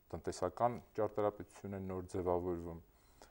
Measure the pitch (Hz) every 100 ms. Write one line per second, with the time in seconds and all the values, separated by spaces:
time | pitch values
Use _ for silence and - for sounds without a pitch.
0 | - 87 - - 90 - 117 110 - -
1 | 107 - 104 - - - 101 98 95 92
2 | 90 95 90 87 90 85 85 82 - -
3 | - - -